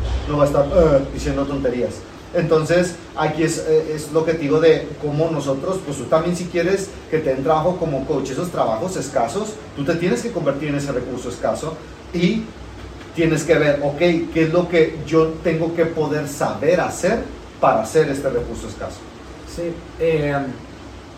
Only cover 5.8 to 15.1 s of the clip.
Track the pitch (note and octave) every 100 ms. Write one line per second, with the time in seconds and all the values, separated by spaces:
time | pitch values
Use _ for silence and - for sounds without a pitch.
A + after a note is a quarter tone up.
5.8 | D3+ C#3 A#2 D#3+ F3 F3 F3 F3 F3 G3
6.8 | - - - D#3 C3+ C3 D3+ D#3 E3 F3
7.8 | D#3+ C3+ - C#3 C3 C#3 F3 D3 A#2+ A2+
8.8 | F#3 D#3 - C3 A#2 F#3 G#3 - - -
9.8 | C#3+ E3 F3+ A#3 A#3 E3+ C#3+ C#3 D3+ C#3+
10.8 | C#3 B2 B2+ A#2+ B2 - A#2+ A2 D#3 E3+
11.8 | - - - F3 F#3 A3+ A3 - - -
12.8 | - - - D#3+ D#3+ D#3 - D3 D3+ C#3+
13.8 | C#3+ - F3 D#3+ - D#3+ D#3+ F3 F3 E3+
14.8 | D#3 D3+ -